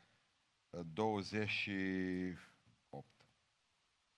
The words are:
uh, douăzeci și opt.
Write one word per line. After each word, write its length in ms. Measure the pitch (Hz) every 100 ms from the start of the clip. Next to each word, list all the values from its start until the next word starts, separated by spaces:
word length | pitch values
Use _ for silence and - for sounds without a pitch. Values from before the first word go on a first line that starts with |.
| - _ _ _ _ _ _
uh, 100 | 85 85
douăzeci 560 | 78 110 107 90 107 107
și 240 | - - 95 95 92 92 92 92 87 - - - - _
opt. 360 | 71 - - - _ _ _ _ _ _ _ _